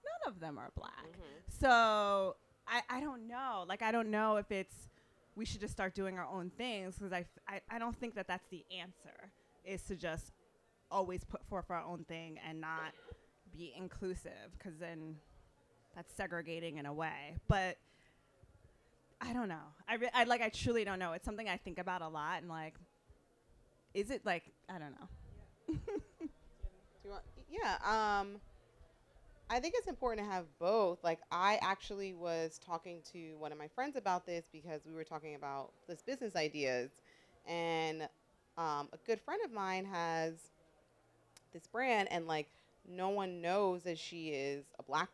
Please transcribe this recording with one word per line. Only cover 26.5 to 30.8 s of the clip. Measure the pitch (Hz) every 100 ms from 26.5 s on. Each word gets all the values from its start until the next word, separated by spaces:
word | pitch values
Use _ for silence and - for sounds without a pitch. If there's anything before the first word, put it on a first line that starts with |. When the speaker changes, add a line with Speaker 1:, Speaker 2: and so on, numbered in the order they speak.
| - - - - -
Speaker 2:
you | 202
want, | 202 - - 254
yeah, | 359 240 175 196 220 214 202
um, | 196 202 - - - - - - _ - - - -
I | 240
think | 311 440
it's | 392
important | 277 254 220 208
to |
have | 185 160 -
both. | 170 220